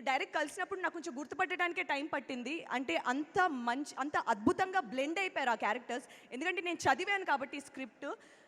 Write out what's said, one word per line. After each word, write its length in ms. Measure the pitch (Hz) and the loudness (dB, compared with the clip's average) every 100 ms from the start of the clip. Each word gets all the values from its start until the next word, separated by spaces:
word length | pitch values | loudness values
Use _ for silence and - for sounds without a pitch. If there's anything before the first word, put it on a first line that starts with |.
| 269 | 0
డైరెక్ట్ 260 | 269 359 339 | 2 2 0
కలిసినప్పుడు 420 | 302 - 359 381 | -2 -2 -2 -2
నాకు 140 | 349 339 | -2 -2
కొంచెం 160 | 330 254 | -6 -6
గుర్తుపట్టడానికే 640 | 302 - 370 359 359 349 | -4 0 0 2 0 0
టైమ్ 240 | 359 285 302 | 0 0 0
పట్టింది. 400 | 294 - 254 247 320 - 247 | -4 -4 -4 -4 -6 -2 -2
అంటే 200 | 269 330 - | 0 0 2
అంత 280 | 262 302 403 370 269 240 | 0 0 4 4 4 0
మంచి, 260 | 247 294 - | 0 -2 -4
అంత 140 | 277 349 294 | -2 0 2
అద్భుతంగా 480 | 202 220 370 381 381 233 | 2 2 2 2 0 0
బ్లెండ్ 280 | 254 285 339 | 0 0 0
అయిపోయారు 300 | 381 330 262 220 | -2 0 2 2
ఆ 60 | 226 | 2
క్యారెక్టర్స్. 420 | 226 233 240 - - - | 0 -2 -6 -8 -16 -12
ఎందుకంటే 280 | 247 330 370 349 | -4 -2 0 -2
నేను 120 | 330 - | 2 4
చదివాను 400 | 269 370 403 370 | 4 4 0 2
కాబట్టి 280 | 277 262 285 - | 0 0 -6 -8
స్క్రిప్ట్, 380 | - 262 - 285 427 - - | -10 -10 -8 -8 -8 -12 -20